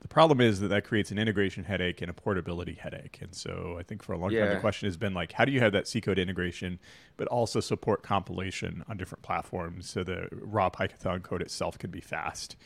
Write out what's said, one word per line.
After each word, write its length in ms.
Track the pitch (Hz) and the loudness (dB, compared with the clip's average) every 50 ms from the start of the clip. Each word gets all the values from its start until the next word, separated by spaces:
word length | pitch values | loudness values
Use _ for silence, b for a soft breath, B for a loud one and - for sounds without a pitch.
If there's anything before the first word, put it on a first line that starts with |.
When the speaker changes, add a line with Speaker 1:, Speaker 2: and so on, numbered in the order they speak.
Speaker 1:
The 60 | - - | -12 0
problem 340 | - - 160 165 147 123 | 6 8 8 8 8 8
is 180 | 123 117 104 92 | 8 6 6 4
that 80 | 101 98 | 2 2
that 140 | 98 104 - | 2 2 2
creates 280 | - - 107 98 - | 2 2 2 2 2
an 80 | 104 101 | 0 0
integration 440 | 107 113 104 98 101 95 - - 90 | 0 2 2 2 2 2 0 -4 -4
headache 380 | - 98 90 90 90 87 - | -2 -2 0 0 0 -2 -2
and 80 | 90 85 | -6 -8
a 40 | 85 | -8
portability 600 | - - 113 101 92 80 85 87 87 87 85 82 | -4 -2 0 0 0 0 -2 -4 -4 -4 -6 -8
headache. 460 | 85 - 85 - - - - - - | -10 -10 -10 -10 -10 -12 -14 -16 -16
And 120 | - 90 87 | -16 -14 -12
so 440 | - - - 87 90 90 87 87 87 | -12 -10 -8 -6 -6 -6 -6 -8 -8
I 40 | 87 | -10
think 180 | - 110 104 - | -10 -10 -10 -8
for 100 | - 90 | -6 -4
a 40 | 85 | -2
long 140 | 87 98 | 0 2
time, 160 | 110 113 107 101 | 2 4 4 4
the 60 | 101 | 4
Speaker 2:
Yeah. 40 | 95 | 2
Speaker 1:
question 280 | 98 107 101 - - 104 | 2 0 0 0 -2 -4
has 100 | 90 80 | -2 -2
been, 160 | 110 101 95 | -2 -2 -2
like, 200 | 90 85 82 - | -2 -4 -2 2
how 120 | - 113 | 2 4
do 60 | 127 | 4
you 80 | 139 131 | 4 6
have 120 | 123 107 98 | 4 6 4
that 140 | 98 - - | 4 0 0
C 140 | - 123 | -2 -2
code 160 | - - 95 95 | 0 2 2 2
integration, 640 | 90 87 95 85 90 90 87 - - 90 90 85 b b b b b b b | 2 0 0 -2 -2 -2 -2 -4 -6 -6 -6 -8 b b b b b b b
but 120 | b - - | b -4 -2
also 320 | - 123 117 107 - 117 | 0 0 0 0 0 0
support 420 | 104 - 117 101 - - 104 - | 0 0 -2 -2 0 2 0 0
compilation 800 | - - 101 98 92 - 90 90 92 95 87 - - 87 85 85 - - | 0 0 0 0 0 -2 -4 -4 -4 -4 -4 -4 -6 -6 -6 -8 -8 -8
on 80 | - 98 | -8 -8
different 240 | 95 - - - | -8 -8 -10 -10
platforms 680 | - - 90 85 - - - 92 87 85 87 90 92 - | -6 -4 -4 -4 -4 -4 -6 -6 -4 -6 -8 -10 -10 -8
so 160 | - 104 92 | -4 -4 -2
the 240 | 87 90 87 90 90 | -2 -2 -4 -6 -8
raw 380 | - 104 104 104 104 110 95 92 | -10 -10 -8 -2 2 4 4 4
Python 500 | - - 98 95 - - - 95 90 92 | 2 2 -2 -2 -2 -4 -2 -2 -2 -2
code 220 | 87 - 92 87 87 | -4 -4 -4 -4 -4
itself 340 | - - - 92 85 - - | -4 -4 -4 -4 -4 -4 -4
can 140 | - 104 | -8 -10
be 100 | 85 - | -10 -10
fast? 540 | - - - 80 - 78 - - - - - - b | -10 -8 -6 -6 -4 -4 -6 -8 -10 -12 -14 -16 b